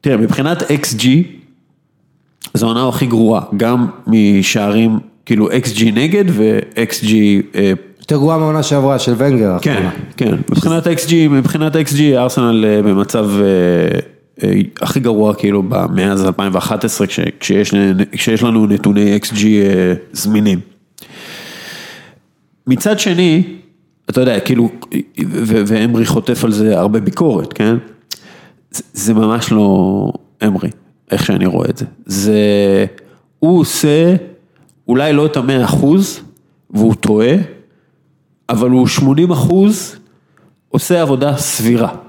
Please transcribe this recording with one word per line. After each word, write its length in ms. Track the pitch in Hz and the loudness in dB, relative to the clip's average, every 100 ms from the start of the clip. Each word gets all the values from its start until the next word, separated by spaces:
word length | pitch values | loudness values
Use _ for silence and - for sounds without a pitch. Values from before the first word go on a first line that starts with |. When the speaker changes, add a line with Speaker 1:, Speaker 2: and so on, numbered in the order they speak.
Speaker 1:
תראה, 160 | 147 120 | 2 2
מבחינת 540 | 113 - 143 170 - | 0 0 -2 -4 -2
אקס 220 | 147 147 | -2 -2
ג'י, 300 | 110 123 143 180 - _ _ _ _ _ _ _ _ _ _ - | -2 2 2 0 -8 _ _ _ _ _ _ _ _ _ _ -8
זו 120 | - 113 | -4 -2
העונה 220 | 113 127 | -2 -2
הכי 180 | 117 127 | -2 -2
גרועה, 360 | 113 113 110 - 101 | 2 2 0 -2 -4
גם 300 | 113 123 113 - - | 0 0 -2 -6 0
משערים, 920 | 110 104 101 92 113 101 104 113 110 - _ - | 2 4 2 2 -2 0 2 2 0 -6 _ -2
כאילו, 320 | 107 104 - | 0 2 0
אקס 160 | - | -2
ג'י 180 | 104 113 | 0 0
נגד 320 | 107 151 196 196 | 2 0 0 0
ו-X 760 | 110 110 107 - - 113 - | 2 2 0 -4 -6 -4 -4
G, 80 | 110 110 104 101 98 - | 0 2 4 2 0 -2
אה, 180 | 98 92 - - | 0 -2 -6 -20
Speaker 2:
יותר 180 | - 151 | -4 0
גרועה 200 | 147 160 | 2 0
מהעונה 260 | 156 156 | 0 -2
שעברה 360 | - 143 135 135 | 0 0 0 0
של 140 | - 117 | 0 0
ונגר, 400 | 139 127 104 90 | 2 2 0 0
Speaker 1:
כן, 100 | 151 | -2
Speaker 2:
האחרונה. 200 | 120 92 - - - | -2 -4 -6 -14 -4
Speaker 1:
כן. 180 | 113 147 147 | -2 -2 -2
מבחינת 380 | - 175 165 170 | 0 0 0 0
אקס 200 | 165 143 | -2 0
ג'י, 200 | 165 156 | 2 4
מבחינת 480 | 139 120 156 156 156 | 2 0 -2 -2 -2
אקס 180 | 143 | -2
ג'י, 240 | 143 147 131 | 2 2 2
ארסנל, 480 | 123 127 120 113 107 | 0 0 0 2 2
אה, 160 | 104 | 2
במצב, 480 | 104 98 98 117 104 101 | 2 2 0 -2 -2 0
אה, 580 | 98 92 87 87 85 92 - _ _ - | 2 2 2 2 0 -2 -6 _ _ -6
אה, 180 | 101 98 98 - | -2 0 -2 -6
הכי 180 | - 139 | -4 -2
גרוע, 340 | 120 107 107 | 0 0 0
כאילו, 300 | 104 101 101 | 0 0 0
ב-, 220 | 95 101 90 | -2 -2 -2
מאז 400 | 92 95 98 95 | -2 0 0 0
אלפיים 300 | 90 98 92 | -2 -2 -2
ואחת 280 | - 104 | -4 -4
עשרה, 240 | 117 - 98 | -4 -4 -4
כש-, 120 | - 87 - | -2 -6 -6
כשיש, 340 | - 98 101 101 98 95 98 | -2 0 2 2 2 0 -2
כשיש 320 | - - 110 | -4 -2 0
לנו 240 | 120 113 107 | 2 2 2
נתוני 480 | 101 104 101 104 101 | 0 0 2 2 0
אקס 180 | - | -2
ג'י, 280 | 107 107 104 | -2 2 2
אה, 320 | 98 95 90 90 - | 2 2 0 -2 -8
זמינים. 460 | - 101 107 104 90 - _ _ - - - - - - - - - - - - _ _ _ _ _ - | -8 -2 0 0 -2 -6 _ _ -20 -20 -20 -20 -18 -18 -20 -18 -18 -18 -20 -20 _ _ _ _ _ -2
מצד 320 | 127 208 214 | -2 0 0
שני, 440 | 208 175 180 156 185 - _ _ _ _ - | 0 2 2 2 0 -6 _ _ _ _ -6
אתה 120 | - | 0
יודע, 180 | 127 104 | 0 0
כאילו, 300 | - 120 117 - - 135 - - 117 | 0 0 0 -2 -8 -8 -8 -8 -6
ו-, 360 | - 113 110 101 | -4 0 0 0
ואמרי 380 | 110 113 117 113 | 0 0 0 0
חוטף 380 | 127 104 120 | 0 -2 -2
על 80 | 117 | 0
זה 280 | 104 107 95 | 2 2 2
הרבה 200 | 98 110 | 2 0
ביקורת, 540 | 101 - 165 101 - | -2 0 0 0 -4
כן? 220 | - 107 117 - - _ - - - - _ _ | -2 0 0 -4 -20 _ -20 -20 -20 -20 _ _
זה, 120 | - - | -16 -14
זה 200 | - 101 | -8 0
ממש 380 | 110 110 113 - | 2 2 0 0
לא 560 | 110 101 95 92 98 98 - _ _ 110 | 2 4 2 0 0 -4 -6 _ _ -2
אמרי, 220 | 95 87 - _ _ _ | -2 -6 -10 _ _ _
איך 140 | 98 - | -4 -2
שאני 200 | 95 92 | 0 0
רואה 240 | 87 85 | 0 -2
את 80 | - | -4
זה. 80 | - - - | -8 -12 -8
זה, 800 | 98 104 107 104 101 101 98 98 - - _ _ _ | -4 0 2 2 2 2 2 0 -6 -20 _ _ _
הוא 200 | 156 180 | 2 2
עושה 560 | 151 - 151 151 170 185 - - _ _ _ _ - | 2 0 0 4 4 2 -2 -20 _ _ _ _ -2
אולי 260 | 123 151 | 0 2
לא 120 | 147 151 | 2 0
את 120 | 147 | 0
המאה 280 | 127 135 117 | 0 0 0
אחוז, 540 | 147 139 180 196 - - _ _ _ _ | 0 2 2 0 -6 -18 _ _ _ _
והוא 260 | 104 113 104 | 0 0 2
טועה, 400 | - 107 117 175 175 - _ _ _ _ _ _ _ _ - | 0 2 2 2 -2 -10 _ _ _ _ _ _ _ _ -6
אבל 200 | 113 123 | -2 2
הוא 180 | 127 127 | 2 2
שמונים 440 | - 139 143 180 | 0 0 2 2
אחוז 640 | 156 143 180 202 214 - - _ _ _ _ _ _ _ | 0 2 2 2 0 -8 -18 _ _ _ _ _ _ _
עושה 320 | - - 175 | -6 0 0
עבודה 360 | 156 131 143 139 | 0 0 0 -2
סבירה. 580 | - - 110 120 113 - | -4 -4 0 0 0 -6